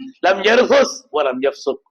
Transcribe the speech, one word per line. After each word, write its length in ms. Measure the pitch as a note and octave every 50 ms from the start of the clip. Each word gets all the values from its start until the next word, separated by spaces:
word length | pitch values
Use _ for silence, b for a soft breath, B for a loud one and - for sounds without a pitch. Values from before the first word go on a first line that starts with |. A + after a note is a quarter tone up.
| - - - _
லம் 220 | - F3+ G3 G3
யர்ஃபுஸ் 540 | F#3 G#3 A3+ B3 A#3+ - C4 C#4 C4 - - - _ _
வ 120 | - D3+ C#3+
லம் 180 | C3+ B2+ B2+
யஃப்சுக், 420 | C3 C#3 C3+ - - C#3 C3 - _ _